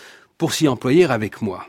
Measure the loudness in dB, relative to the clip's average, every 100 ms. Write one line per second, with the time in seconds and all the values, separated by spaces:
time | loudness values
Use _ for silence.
0 | -20 -20 _ -6 -4 0 0 0 2 4
1 | 4 0 -4 -6 -6 -6